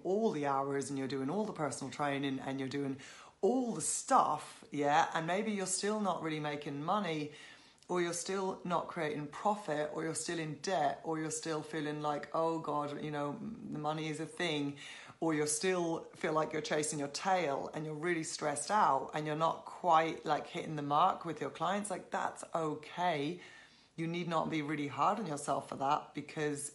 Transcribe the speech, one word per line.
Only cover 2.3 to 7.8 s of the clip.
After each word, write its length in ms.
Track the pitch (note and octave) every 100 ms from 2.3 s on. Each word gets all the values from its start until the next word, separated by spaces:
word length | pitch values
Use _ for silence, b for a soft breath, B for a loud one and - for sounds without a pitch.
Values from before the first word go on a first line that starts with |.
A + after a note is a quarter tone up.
| C3+ C3+
and 140 | C3+
you're 80 | C3
doing 300 | C#3+ C#3 C3+ B B B B
all 300 | G3+ C4 A#3+
the 80 | D#3+
stuff, 800 | D3+ - - B3+ - - - - -
yeah, 360 | C#3+ C#3+ D3+ -
and 140 | E3 D#3+
maybe 240 | F#3 A3
you're 160 | G3+ F#3
still 320 | - G3+ G#3+
not 240 | G3 D#3+
really 180 | D#3+ D#3
making 440 | D3+ D3 D#3 C#3+
money 480 | D#3+ G#3 F#3 D#3 D3 B B B B B